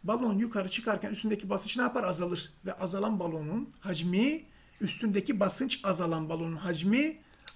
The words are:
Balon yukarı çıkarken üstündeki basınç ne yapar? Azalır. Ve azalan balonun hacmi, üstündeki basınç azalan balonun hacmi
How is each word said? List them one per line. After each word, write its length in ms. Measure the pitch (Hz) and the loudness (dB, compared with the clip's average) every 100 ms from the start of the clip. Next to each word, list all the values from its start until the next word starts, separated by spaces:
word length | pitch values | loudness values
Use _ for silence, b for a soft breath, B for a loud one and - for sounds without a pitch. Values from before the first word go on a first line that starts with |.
Balon 340 | 175 240 240 202 | -2 2 2 2
yukarı 320 | 233 208 185 | 2 0 -2
çıkarken 400 | - 226 202 208 | -2 0 -2 -2
üstündeki 400 | 196 214 208 190 | -2 0 0 0
basınç 280 | 202 - 247 | -4 -2 0
ne 60 | |
yapar? 200 | 247 247 | 0 2
Azalır. 500 | 185 165 175 175 - - 190 | 0 0 0 -2 -6 -10 -8
Ve 80 | |
azalan 460 | - 185 196 214 202 | -4 -2 0 0 0
balonun 500 | 170 160 151 220 - - | 0 -2 -2 -4 -4 -8
hacmi, 680 | 196 160 175 190 269 311 - b b - | -4 -2 2 4 4 2 -6 b b -4
üstündeki 580 | 208 - 220 196 202 208 | -4 0 0 2 2 2
basınç 400 | 196 - 262 - | 2 2 -4 -2
azalan 460 | 196 175 170 160 156 | -2 0 0 0 -2
balonun 260 | 165 165 160 | -2 -2 -2
hacmi 600 | 185 160 185 247 311 - B B B | -2 0 4 4 2 -2 B B B